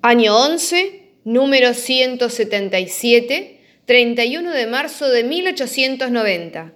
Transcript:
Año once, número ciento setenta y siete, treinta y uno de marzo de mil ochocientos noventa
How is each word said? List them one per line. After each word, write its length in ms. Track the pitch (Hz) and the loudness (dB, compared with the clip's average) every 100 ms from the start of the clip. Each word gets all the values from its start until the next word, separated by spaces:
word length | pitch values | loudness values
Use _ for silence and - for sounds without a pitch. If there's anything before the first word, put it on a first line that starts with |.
Año 360 | 240 240 220 214 | 4 4 6 4
once, 760 | 277 330 - 349 392 - _ _ | 2 0 -2 -2 -2 -8 _ _
número 500 | 220 240 277 269 247 | -2 0 2 4 2
ciento 560 | 240 - 254 254 247 240 | 0 -2 0 0 0 -4
setenta 520 | 240 214 208 196 190 | -2 -2 -2 -2 -4
y 80 | 185 | -4
siete, 720 | - 240 233 233 294 392 - _ _ - | -4 2 2 2 -6 -6 -18 _ _ 2
treinta 400 | 247 240 240 240 | 2 4 0 -2
y 100 | 302 | -2
uno 160 | 349 | -4
de 160 | 302 226 | -4 -2
marzo 400 | 247 302 - 285 | -4 -6 -4 0
de 160 | 240 | 0
mil 240 | 240 330 370 | 0 -2 -4
ochocientos 640 | 269 254 - 262 262 262 | -4 -6 -2 -2 -2 -2
noventa 640 | 240 214 175 165 160 160 | -2 0 -2 -6 -14 -16